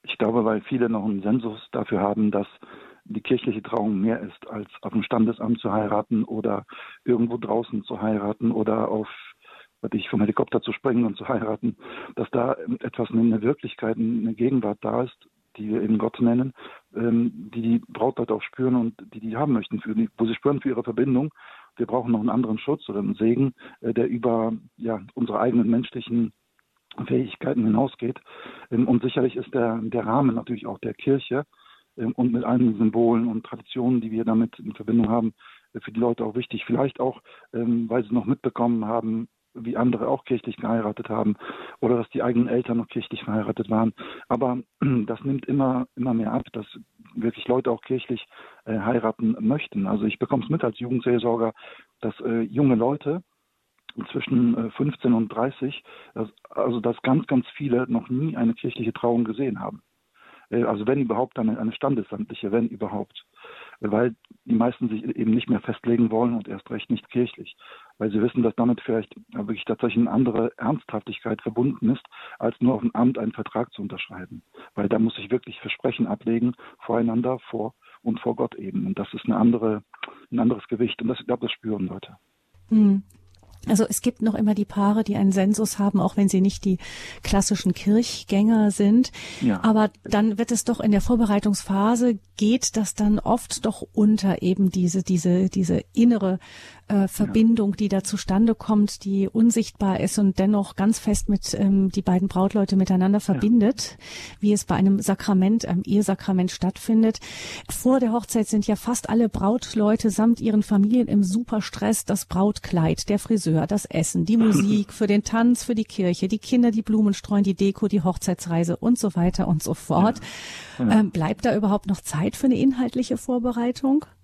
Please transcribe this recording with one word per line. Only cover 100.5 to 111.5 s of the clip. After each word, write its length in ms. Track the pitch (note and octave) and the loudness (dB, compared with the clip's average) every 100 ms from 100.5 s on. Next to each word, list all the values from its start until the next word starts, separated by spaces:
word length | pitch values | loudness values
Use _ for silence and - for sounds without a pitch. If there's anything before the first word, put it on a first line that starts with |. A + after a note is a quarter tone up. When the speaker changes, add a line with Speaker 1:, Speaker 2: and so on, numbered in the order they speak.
| G#3 G3 - | 2 0 0
Speaker 2:
ganz 240 | G3 A3 | 0 2
fest 300 | - G3+ - | 0 0 0
mit, 240 | G3+ - | -2 -2
ähm, 360 | - G3 G3 F#3+ | 0 2 4 2
die 120 | G3 | 0
beiden 260 | F#3 F3+ F#3+ | 2 2 2
Brautleute 480 | F3+ F#3+ G#3+ G3 G3 | 0 2 2 2 2
miteinander 440 | F#3 F#3 F#3+ G#3 | 4 4 4 2
Speaker 1:
Ja. 40 | |
Speaker 2:
verbindet, 760 | - D3 G#3 A#3+ G#3+ C4+ - - - - - - | 2 2 4 6 4 2 -8 -12 -16 -16 -16 -2
wie 100 | G#3 | 2
es 140 | G#3 - | 2 2
bei 100 | F3 | 2
einem 240 | G3 G3 | 4 4
Sakrament, 640 | - G3 - F#3+ F#3+ A3+ - | 2 -2 2 4 4 2 0
einem 180 | F3+ - | -2 2
Ehesakrament 640 | G3+ G#3 F#3+ - F#3 F3+ | 2 2 -2 0 0 0
stattfindet. 680 | - F#3 - - A3 A3+ A3 - - - - - | 0 -4 -2 0 4 4 0 -12 -14 -14 -14 -10
Vor 300 | - B3+ C4 | -2 2 4
der 100 | A#3+ | 2
Hochzeit 360 | A#3 G3 A#3 G#3 | 0 0 -2 2
sind 200 | G#3+ G3+ | 0 0
ja 80 | G#3 | -2
fast 340 | - - - | 0 -4 0
alle 200 | A3 A3+ | 2 2
Brautleute 800 | - F#3+ A#3+ - A3 G#3 A3 A3 | 2 0 0 -2 0 2 4 2
samt 320 | G3+ A3 A#3 | 2 2 4
ihren 220 | A3+ G#3+ | 2 2
Familien 440 | - G3+ G#3 B3 A#3 | 4 4 6 4 4
im 160 | G#3 | 2
Superstress. 800 | F#3+ G#3 A#3+ | 4 0 0